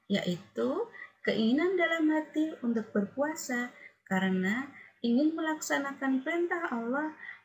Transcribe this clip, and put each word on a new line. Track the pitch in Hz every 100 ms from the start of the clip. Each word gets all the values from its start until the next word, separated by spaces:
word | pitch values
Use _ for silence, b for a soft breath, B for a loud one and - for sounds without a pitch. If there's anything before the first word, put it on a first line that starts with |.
| _
yaitu | 202 - 175 - - 240 320 480 B B _
keinginan | - 202 220 269 359 370
dalam | 330 330 311
hati | 311 311 302 311 - 233
untuk | 226 214
berpuasa | 214 202 - 294 - - 247 247 B B B -
karena | 190 190 185 185 233 285 B B B 233
ingin | 240 302 320
melaksanakan | 320 311 - 285 277 277 269 262 302
perintah | 339 349 349 339
Allah | 233 233 269 311 - B B